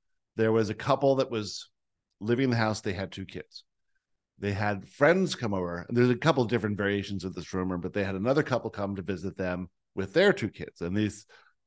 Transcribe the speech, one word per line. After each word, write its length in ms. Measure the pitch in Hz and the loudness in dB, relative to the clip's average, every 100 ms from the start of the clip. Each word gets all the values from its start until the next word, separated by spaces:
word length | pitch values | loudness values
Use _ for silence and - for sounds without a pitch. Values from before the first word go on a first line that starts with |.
| _ _ _ - | _ _ _ 0
there 160 | 110 | 2
was 180 | 113 107 | 2 2
a 40 | |
couple 420 | 107 - 135 139 135 | -2 0 2 4 2
that 160 | 127 | 0
was 380 | 113 104 - - _ _ _ _ - | -4 -6 -10 -16 _ _ _ _ -6
living 260 | 104 120 131 | 0 2 2
in 40 | |
the 80 | 117 | 2
house. 240 | 110 104 | 2 0
They 120 | 110 | -4
had 180 | 95 95 | -4 -6
two 140 | - 95 | -8 -12
kids. 380 | - - - - _ _ _ _ _ _ - | -12 -14 -18 -20 _ _ _ _ _ _ -6
They 120 | 101 | -4
had 360 | 101 104 101 - | -2 -2 -4 -6
friends 460 | - 147 185 170 - | 4 4 6 2 -2
come 180 | 117 | -2
over. 320 | 95 87 87 - | -2 -2 -6 0
There's 200 | 117 123 | 4 4
a 60 | 123 | 4
couple 280 | 156 139 110 | 2 4 2
different 320 | 117 104 101 | 0 -2 0
variations 460 | 101 101 95 98 | 0 0 -2 -6
of 100 | 92 | -8
this 200 | 87 82 | -10 -6
rumor, 240 | 95 92 90 | -4 -2 -4
but 160 | 87 | -4
they 100 | 104 | -2
had 120 | 98 95 | -2 -2
another 280 | 113 139 | 0 2
couple 260 | - 123 113 | 2 -2 -2
come 260 | - 98 98 | -6 -6 -4
to 40 | |
visit 360 | 85 90 95 87 | -6 -6 -6 -4
them 320 | 92 90 92 _ _ - | -4 -4 -8 _ _ -8
with 180 | 95 | -2
their 180 | 156 196 | 4 4
two 160 | - 110 | 4 -2
kids. 320 | - - - | -6 -12 -8
And 140 | 85 101 | -4 0
these 300 | 104 - - - _ _ | 0 -2 -14 -20 _ _